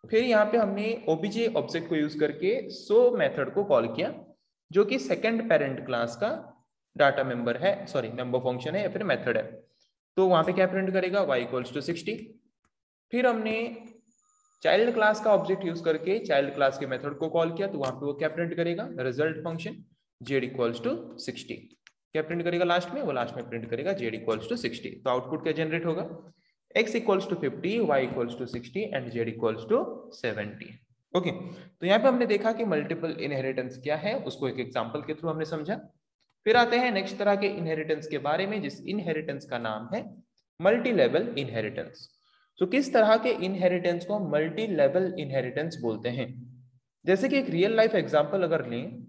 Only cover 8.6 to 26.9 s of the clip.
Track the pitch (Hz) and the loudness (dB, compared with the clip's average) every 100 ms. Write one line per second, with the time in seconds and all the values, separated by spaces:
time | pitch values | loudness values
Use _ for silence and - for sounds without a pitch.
8.6 | 151 185 202 196 202 120 120 113 - - | -4 -2 -2 -4 -2 -2 0 -2 -4 -12
9.6 | _ _ _ _ _ - 185 170 160 180 | _ _ _ _ _ 2 6 6 4 2
10.6 | 185 190 190 185 185 202 165 127 120 127 | 2 2 0 0 0 0 2 0 0 -4
11.6 | 123 147 135 - - 226 - - _ _ | -4 -6 -4 -4 -4 -8 -10 -20 _ _
12.6 | _ _ _ _ _ 240 254 226 220 220 | _ _ _ _ _ 2 2 2 -2 -2
13.6 | 233 - - - _ _ _ _ _ _ | -4 -8 -16 -20 _ _ _ _ _ _
14.6 | - 180 240 233 214 214 220 196 196 190 | 4 4 4 4 4 4 4 4 4 -2
15.6 | 185 165 165 156 165 214 - 143 139 143 | -2 0 0 0 0 -2 2 2 2 2
16.6 | 135 135 139 127 143 143 160 165 165 170 | 2 2 -4 -4 -4 -4 0 2 0 0
17.6 | 196 160 131 123 143 143 156 160 170 165 | -4 -2 -4 -4 -6 -2 -2 -2 -4 -2
18.6 | 170 170 233 - 127 123 160 160 165 165 | -2 -2 -6 -4 -4 0 -2 -2 -6 -6
19.6 | 180 - - _ _ _ 123 139 127 131 | -8 -12 -20 _ _ _ -2 -2 -2 0
20.6 | 117 - 240 339 - - - 120 - - | -2 0 -4 -4 -8 -12 -10 -10 -12 -14
21.6 | - _ _ _ _ 156 156 170 170 175 | -14 _ _ _ _ -6 -4 -2 0 2
22.6 | 175 175 175 - 233 131 117 131 117 117 | 2 2 0 -4 -2 -2 -4 -6 -8 -8
23.6 | 113 117 160 190 117 107 - 110 - 240 | -6 -4 -2 -2 -4 -4 -2 -2 -2 -4
24.6 | 117 120 127 - 131 123 - 160 160 156 | -4 -6 -10 -6 -2 -2 -2 -4 -2 -2
25.6 | 160 165 165 165 - - - _ _ _ | -2 -2 -2 -4 -6 -10 -18 _ _ _
26.6 | _ 214 220 | _ 0 0